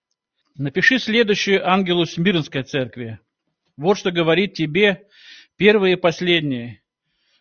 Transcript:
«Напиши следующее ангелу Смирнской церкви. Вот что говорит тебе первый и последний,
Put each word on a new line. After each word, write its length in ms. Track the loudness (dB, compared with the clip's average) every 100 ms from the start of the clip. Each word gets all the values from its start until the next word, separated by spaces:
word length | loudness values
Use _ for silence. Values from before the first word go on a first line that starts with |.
| _ _ _ _ _ -8
«Напиши 420 | -6 0 2 2
следующее 640 | 0 0 2 0 0 0
ангелу 440 | 2 0 0 -2 -2
Смирнской 580 | 0 0 0 -2 -8
церкви. 560 | -6 -6 -6 -8 -12 -14 _ _ _ _ _ -4
Вот 220 | -2 -2
что 140 | -2
говорит 420 | 0 2 2 0
тебе 560 | -4 -4 0 0 0 _ _ -20 -20 _ 2
первый 340 | 4 4 2
и 60 | 2
последний, 840 | 0 0 0 0 0 -6 -10 -16 _ _ _ _ _ _